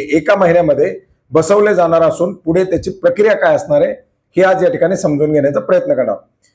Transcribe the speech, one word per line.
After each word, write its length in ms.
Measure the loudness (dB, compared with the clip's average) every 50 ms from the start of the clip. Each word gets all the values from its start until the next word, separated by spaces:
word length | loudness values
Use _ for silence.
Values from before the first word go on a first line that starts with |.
| -4 -2 -2
एका 180 | -2 0 0 0
महिन्यामध्ये 600 | 2 2 2 2 2 2 2 0 0 0 -2 -2 -8 -16 _ _ _ _ -4
बसवले 440 | -2 -2 0 2 2 2 2 2 2
जाणार 280 | 2 0 2 2 2 2
असून 320 | 0 0 -2 -4 -4 -4
पुढे 300 | -6 -4 -2 0 0 0
त्याची 260 | 0 -2 -4 -4 -6
प्रक्रिया 440 | -8 -2 -2 -2 0 2 2 2 2
काय 180 | 2 2 0 0
असणार 280 | 0 0 0 0 0 0
आहे 100 | 0 -4 -8 _ _ _ _ _ _ 0
हे 60 | 2 2
आज 220 | 2 2 2 0
या 60 | 0
ठिकाणी 260 | 0 0 -2 -2 -2
समजून 360 | -2 -2 -2 -2 0 -2 0 0
घेण्याचा 280 | 0 0 0 -2 -2
प्रयत्न 340 | -2 0 0 0 0 -2 -2
करणार 140 | -2 -2 -4
आहोत. 140 | -4 -8 -10 _ _ _ _ _ _